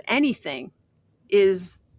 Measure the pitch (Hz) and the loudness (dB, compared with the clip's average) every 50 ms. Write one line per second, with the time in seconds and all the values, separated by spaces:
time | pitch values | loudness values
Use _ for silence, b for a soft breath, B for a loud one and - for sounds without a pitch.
0 | - - 226 277 294 269 214 - - 156 139 127 131 - - _ _ _ _ _ | -6 -2 0 0 0 0 -2 -4 -8 -12 -12 -12 -12 -16 -20 _ _ _ _ _
1 | _ _ _ _ _ _ 196 202 196 190 190 180 180 180 - - _ _ _ | _ _ _ _ _ _ 2 4 4 4 2 0 -4 -6 -8 -10 _ _ _